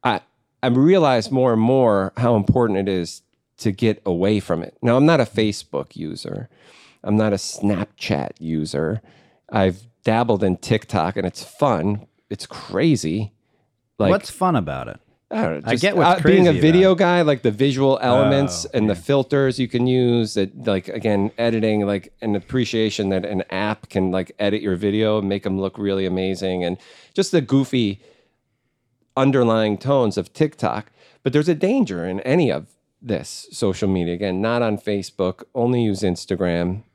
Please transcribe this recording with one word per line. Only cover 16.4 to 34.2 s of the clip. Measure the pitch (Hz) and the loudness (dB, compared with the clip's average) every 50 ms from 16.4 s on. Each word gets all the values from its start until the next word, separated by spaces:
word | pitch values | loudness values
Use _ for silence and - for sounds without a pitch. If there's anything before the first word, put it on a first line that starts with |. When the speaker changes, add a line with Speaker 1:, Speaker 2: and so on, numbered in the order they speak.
| 180 175 | 6 6
Speaker 1:
a | |
Speaker 2:
crazy | 147 123 | 4 4
Speaker 1:
video | 131 175 165 180 190 190 | 4 4 6 6 6 6
Speaker 2:
about | 185 170 | 4 4
it. | 196 | 2
Speaker 1:
guy, | 175 175 175 | 2 4 2
like, | 170 151 143 127 | 2 2 0 2
the | - 120 | 0 -2
visual | 104 104 135 143 131 135 135 135 135 - | 0 2 0 0 2 2 2 2 2 2
elements | 117 127 123 131 135 135 135 139 139 131 - - - | 2 2 2 4 4 4 2 2 2 0 -4 -8 -10
Speaker 2:
Oh, | - | -4
Speaker 1:
and | - 123 107 107 | -2 0 0 0
the | 101 | 0
Speaker 2:
yeah. | 87 | -2
Speaker 1:
filters | - - 139 139 127 - 147 143 135 131 123 - | 0 0 0 0 2 2 0 2 2 0 0 -2
you | 127 113 | -4 -2
can | - 120 120 | 0 0 2
use | 127 127 127 123 120 120 120 113 107 - | 2 2 2 4 4 2 2 0 0 0
that, | 110 95 98 - - 123 | -2 -2 -2 -4 -8 -4
like, | 110 101 95 - - | -2 -2 -2 -2 -6
again, | - 113 - 113 104 98 98 110 - | -10 -4 0 0 2 2 0 -2 -2
editing, | - 113 117 113 113 107 110 107 104 101 | -2 -2 0 0 0 0 0 0 0 0
like, | 101 101 98 - - _ _ | 0 -2 -4 -6 -10 _ _
an | - 110 104 | -6 -4 -4
appreciation | 101 87 - 131 131 120 - - 113 110 107 - - 104 98 | -4 -4 -4 -2 -2 -2 -2 0 -2 -2 -2 -2 -2 -2 -2
that | 95 92 92 | -2 -2 -2
an | - 104 92 - _ | -4 -4 -6 -6 _
app | 92 95 101 107 107 - - - | -4 -4 -2 -4 -4 -6 -10 -6
can, | - 101 95 92 | -4 -2 -2 0
like, | 90 95 90 - - _ | -2 -2 -4 -6 -6 _
edit | 104 101 101 107 | -2 -2 -2 -2
your | 104 104 92 | -2 -4 -4
video | 85 104 101 101 107 110 107 107 107 | -2 -2 -2 0 0 0 0 0 -2
and | 98 98 | -2 -2
make | 98 101 - | -4 -4 -4
'em | 101 95 95 | -4 -4 -4
look | 95 95 - | -4 -6 -6
really | - 104 98 98 95 95 | -6 -4 -4 -2 -2 -2
amazing, | 92 92 92 95 95 95 87 95 95 92 90 90 | -2 -2 -2 -2 -4 -4 -4 -4 -4 -4 -2 -4
and | 87 90 - - - - - - _ | -4 -6 -6 -10 -20 -20 -20 -20 _
just | _ - 190 - | _ -4 -2 0
the | - 170 | 0 -2
goofy | 135 110 135 139 135 - - 127 113 101 98 - _ _ _ _ _ _ _ _ _ _ _ _ _ _ _ _ _ _ _ _ _ _ _ | 0 2 2 2 2 2 0 0 0 0 -4 -6 _ _ _ _ _ _ _ _ _ _ _ _ _ _ _ _ _ _ _ _ _ _ _
underlying | 131 135 139 135 135 123 117 110 110 110 107 104 | 0 2 2 4 4 4 4 2 2 2 0 0
tones | 95 - 131 143 139 123 107 92 | -2 0 0 2 2 2 0 0
of | 101 87 - | -4 -6 -6
TikTok. | _ - 160 151 - _ - 98 60 - - _ _ _ _ _ _ _ | _ -2 -2 -2 0 _ -4 -2 -2 -4 -8 _ _ _ _ _ _ _
But | _ 135 123 | _ 0 0
there's | 147 151 170 | 2 2 2
a | 170 | 0
danger | 147 185 190 247 277 220 120 98 87 82 | 0 0 0 2 0 0 -2 -2 -6 -4
in | 92 92 101 | -4 -6 -6
any | - 127 143 175 165 120 | -2 0 2 2 2 2
of | 76 71 82 _ _ _ _ _ _ _ | 0 -4 -6 _ _ _ _ _ _ _
this | - 123 104 76 - - - - - - | -6 -4 -4 -4 -4 -10 -16 -18 -18 -18
social | - - 117 101 92 - 110 98 | -8 -2 -2 -2 -2 0 -2 0
media. | 95 92 87 85 87 | 0 0 0 -2 -4
Again, | 85 | -4